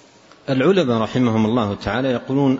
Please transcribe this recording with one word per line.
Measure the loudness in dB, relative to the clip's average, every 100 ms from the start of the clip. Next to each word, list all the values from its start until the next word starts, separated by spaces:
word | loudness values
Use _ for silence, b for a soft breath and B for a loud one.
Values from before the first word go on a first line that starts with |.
| B B B -16 -4
العلماء | 0 2 2 2 0
رحمهم | 0 0 0 2 2
الله | 0 -2 -4
تعالى | -4 -4 -2
يقولون: | -4 -4 0 0 0